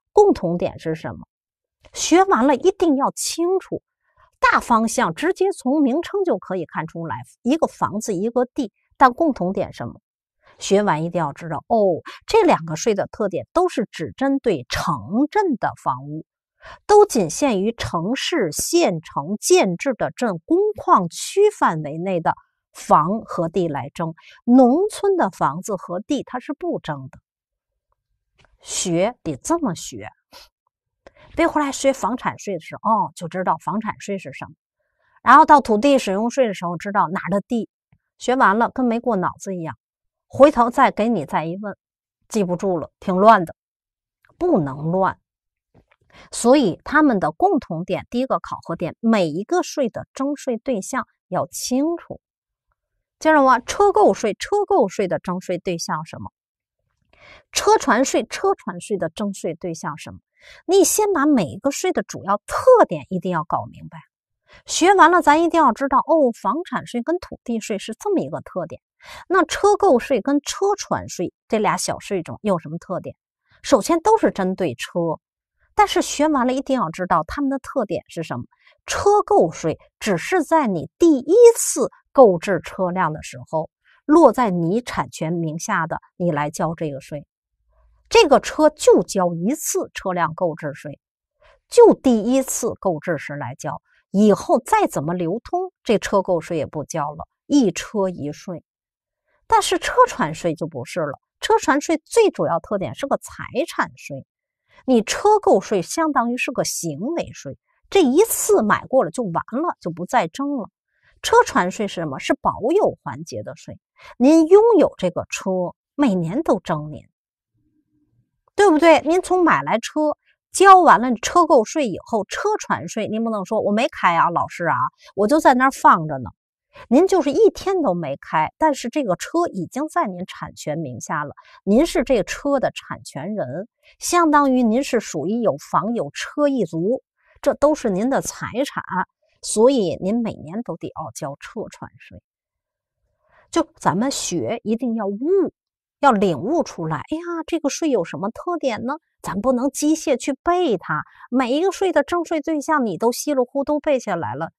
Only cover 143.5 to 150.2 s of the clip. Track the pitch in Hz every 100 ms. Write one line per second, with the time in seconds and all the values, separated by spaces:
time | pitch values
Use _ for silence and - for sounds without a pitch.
143.5 | 330 320 _ 170 170 269 - - 170 113
144.5 | 226 - 226 254 226 196 202 294 392 285
145.5 | - _ _ _ _ 285 208 196 139 196
146.5 | 339 - - 160 151 - 311 349 330 -
147.5 | 330 277 - 320 233 170 151 196 - -
148.5 | 349 269 214 233 311 _ _ - 185 240
149.5 | 247 269 - 294 311 320 247